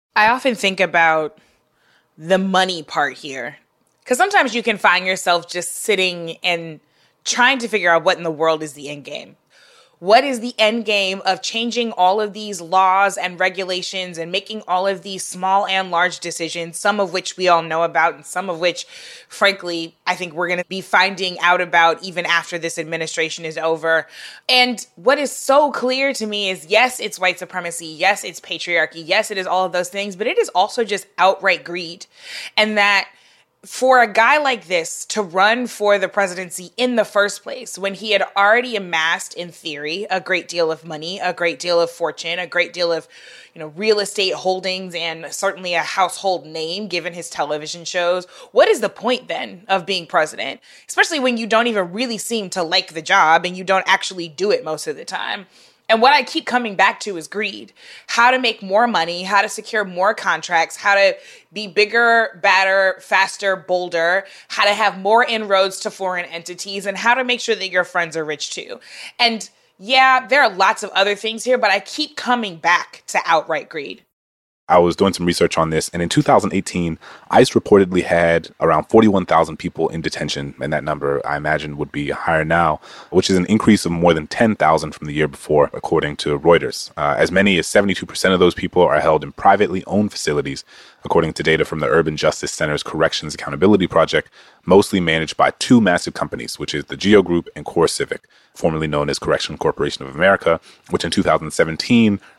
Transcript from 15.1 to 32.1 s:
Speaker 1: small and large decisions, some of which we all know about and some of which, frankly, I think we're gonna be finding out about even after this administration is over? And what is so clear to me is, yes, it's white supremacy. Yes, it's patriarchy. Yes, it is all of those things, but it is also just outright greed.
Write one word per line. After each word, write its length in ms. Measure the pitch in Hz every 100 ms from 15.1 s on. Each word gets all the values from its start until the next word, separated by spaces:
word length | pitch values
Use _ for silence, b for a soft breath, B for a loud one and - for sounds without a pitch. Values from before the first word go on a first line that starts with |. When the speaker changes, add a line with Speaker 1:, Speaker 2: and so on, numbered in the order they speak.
| 190
Speaker 1:
small 420 | - 180 190 196 190
and 240 | 190 190
large 300 | 170 180 170
decisions, 580 | 170 - 160 170 170 160
some 220 | 208 208
of 140 | 190
which 240 | 180 - -
we 100 | 180
all 140 | 170
know 200 | 165 160
about 320 | 170 160 165
and 120 | 147 -
some 240 | 180 190
of 100 | 165
which, 260 | 175 160 - B B B B
frankly, 680 | - 202 190 180 170 165 _ -
I 80 |
think 200 | 180 180
we're 160 | 156 175
gonna 160 | 180 175
be 140 | 190
finding 560 | - 190 190 185 185 175
out 240 | 175 180
about 400 | 175 170 165 160
even 240 | 190 175 170
after 320 | 170 160 170
this 200 | 160 170
administration 680 | 156 165 160 - 160 - 160
is 100 | 160
over? 500 | 160 160 160 165 151 B B B -
And 360 | 254 247 233 - -
what 220 | 190 285
is 140 | 277
so 400 | - - 277 294
clear 400 | - 247 262 277
to 140 | 254 214
me 240 | 208 196
is, 160 | 180 156
yes, 340 | 208 247 247
it's 180 | 214 190
white 200 | 185 180
supremacy. 480 | 175 185 175 165 165
Yes, 360 | 156 185 196
it's 160 | 208 160
patriarchy. 640 | - 165 - 170 156 165
Yes, 280 | 160 196 214
it 80 | 196
is 80 | 185
all 180 | 180
of 80 | 185
those 160 | 175 180
things, 260 | 202 202
but 120 | 180 226
it 100 | 415
is 140 | 427
also 340 | 180 208 -
just 220 | 214 196 - -
outright 480 | 185 - 185 170
greed. 400 | 156 175 170 180 -